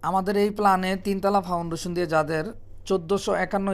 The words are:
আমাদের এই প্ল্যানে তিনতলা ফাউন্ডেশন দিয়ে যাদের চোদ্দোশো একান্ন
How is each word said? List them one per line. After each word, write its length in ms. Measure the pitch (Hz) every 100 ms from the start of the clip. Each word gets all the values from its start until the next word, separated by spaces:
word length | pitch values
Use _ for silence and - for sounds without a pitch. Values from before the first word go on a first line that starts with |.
| 156
আমাদের 260 | 190 185 202
এই 60 | 208 208
প্ল্যানে 340 | 202 185 185 190 202
তিনতলা 360 | 190 196 202
ফাউন্ডেশন 500 | 180 175 170 165 185
দিয়ে 140 | 175 170 160
যাদের 300 | 151 160 196 - - - -
চোদ্দোশো 440 | 190 165 196 - 180 185
একান্ন 220 | 196 196